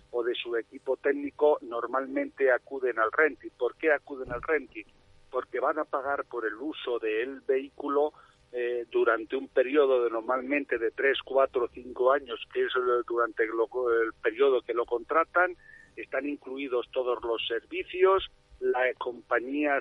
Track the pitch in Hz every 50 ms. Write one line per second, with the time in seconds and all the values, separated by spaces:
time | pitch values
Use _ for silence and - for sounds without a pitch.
0 | - _ - 120 117 120 117 - - 120 117 113 110 _ 131 131 - 131 127 -
1 | - 143 143 143 143 139 - - 147 147 151 143 - 120 117 117 117 117 123 131
2 | 135 131 135 143 139 143 - - 135 127 123 120 - - 139 135 127 123 113 113
3 | 110 110 - - 156 151 139 - - - - - 127 117 - - - 160 147 139
4 | - - 143 127 127 123 123 120 - - 160 147 131 - - 107 101 - _ _
5 | _ - - - - _ - 127 - - - 123 120 147 160 156 151 - - 143
6 | 127 139 143 139 135 - 120 120 113 107 107 113 135 156 - - - 127 120 113
7 | 113 110 107 110 120 135 139 135 - - 135 135 139 147 - - - - 139 143
8 | 147 151 - - - - _ _ _ _ - 123 120 120 123 120 120 - - 120
9 | 123 117 113 113 113 - 131 135 135 131 - 135 123 127 139 151 143 135 131 123
10 | 120 117 113 117 110 120 127 131 123 131 143 147 139 - 127 117 117 110 - -
11 | 127 139 127 120 - - 127 135 135 - - 127 120 - - 123 123 127 120 -
12 | 123 127 135 143 139 123 117 - - - - 127 127 120 - 127 123 123 120 120
13 | 117 - 117 120 117 113 110 - 113 110 113 113 113 - - 123 127 120 117 117
14 | 113 113 - _ - 117 110 117 139 139 127 120 - - 113 117 117 - 120 117
15 | 117 - 151 160 165 - - 175 180 180 180 - - - - - - - _ -
16 | 107 - - 135 139 147 147 135 - 131 131 135 143 135 120 120 113 - - 131
17 | 127 123 120 110 117 117 113 107 - - 117 113 - - 165 185 180 - - 180
18 | 185 190 196 190 - - - _ _ _ - - 127 127 127 127 127 127 120 -
19 | - 127 120 123 - - 123 120 117 127 139 147 151 147 139 135